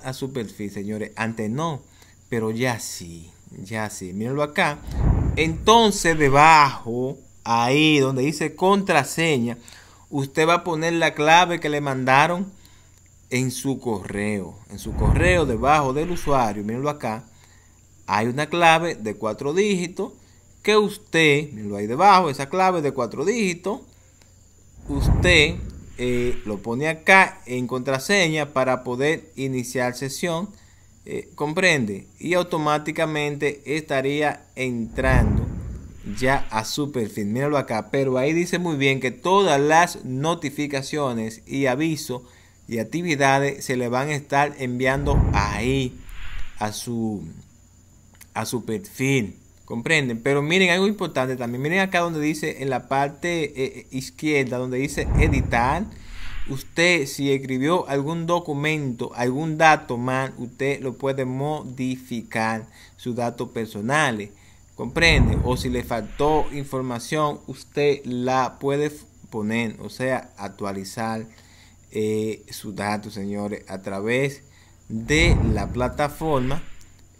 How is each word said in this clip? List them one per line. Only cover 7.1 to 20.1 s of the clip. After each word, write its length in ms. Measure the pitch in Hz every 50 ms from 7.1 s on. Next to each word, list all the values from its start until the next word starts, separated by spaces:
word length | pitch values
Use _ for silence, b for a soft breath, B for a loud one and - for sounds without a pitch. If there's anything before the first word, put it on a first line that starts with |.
| 131 - - - - - -
ahí 540 | 110 117 117 117 127 135 147 156 156 151 143
donde 240 | 131 135 135 131 127
dice 320 | 147 156 - 165 151 -
contraseña, 1040 | - - 185 202 202 190 196 175 147 131 139 - 160 165 165 151 127 117 120 117 B B B B B B B B B B -
usted 360 | - 143 139 139 - 165 156
va 80 | 165 170
a 100 | 175 170
poner 300 | 180 165 156 160 170 170
la 200 | 165 165 156 147
clave 460 | 151 147 156 160 175 180 175 170 165
que 80 | 165 151
le 120 | 147 147
mandaron 720 | 147 143 131 131 127 127 131 139 151 160 175 180 196 190 b b b b b b b b b b b - - - - -
en 200 | 131 123 127 131
su 300 | 127 - - 139 131 117
correo. 800 | - 120 110 95 90 - 95 101 104 107 107 101 90 82 - - - -
En 80 | 104 98
su 160 | - 110 -
correo, 520 | - 113 - - 139 160 180 180 175 156
debajo 460 | 135 120 110 120 135 151 156 143 131 127
del 180 | 147 160 175
usuario, 520 | 175 170 - 151 139 135 120 110 101 104 104
mírenlo 280 | 104 113 127 139 147
acá, 340 | 143 143 - 117 110 113 117 b b b b b b b b b b b b _ _ - -
hay 220 | - 95 104 110 120
una 200 | 123 139 151 147
clave 460 | - 175 170 165 160 165 170 170 -
de 200 | - 107 107 202
cuatro 380 | 202 110 107 107 - 135 143 156
dígitos 600 | 185 208 214 202 180 - 180 185 - 202 220